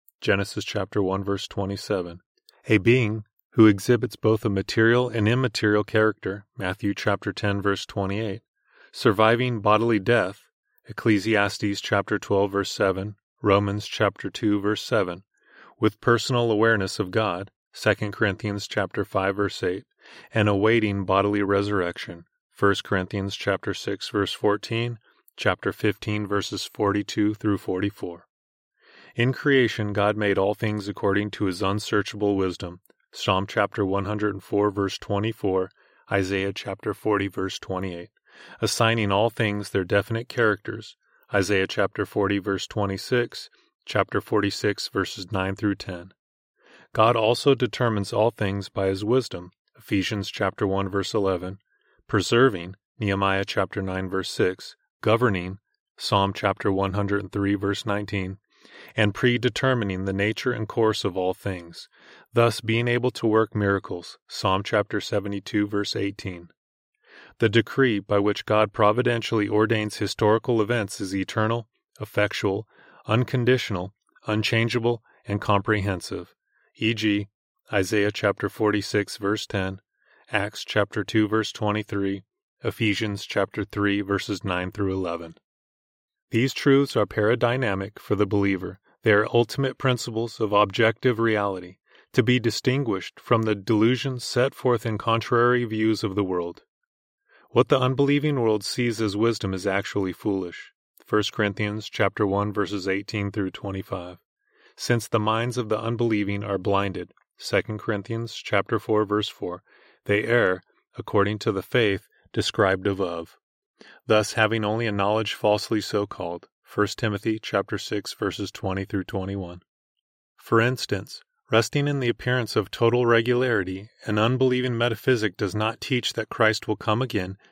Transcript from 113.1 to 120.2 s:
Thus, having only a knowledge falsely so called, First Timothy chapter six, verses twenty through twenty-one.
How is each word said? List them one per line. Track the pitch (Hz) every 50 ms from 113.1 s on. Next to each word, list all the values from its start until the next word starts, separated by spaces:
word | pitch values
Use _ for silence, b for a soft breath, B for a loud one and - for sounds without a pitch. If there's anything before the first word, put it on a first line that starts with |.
| 87 82 82 - _ _ _ _ _ _ _ _ _ B B B B B B
Thus, | - 110 107 110 -
having | - 117 110 104 113 113 107
only | 104 107 113 117 110
a |
knowledge | 104 101 98 101 107 110 110 - -
falsely | - - 107 104 101 - - 113 107
so | 101 - - 101 104
called, | 104 - - 90 87 87 87 - _ _ _ _
First | _ - 104 104 98 - -
Timothy | 120 110 101 101 - 113 110 110
chapter | - - - 98 98 - 107 98
six, | - - 107 101 - - -
verses | - 107 95 - - 101 -
twenty | - - - 95 95 98 98
through | - - 98 92
twenty-one. | - - 95 92 95 98 98 92 87 87 87 - _ _ _ _ _ _ _ _ _ _ _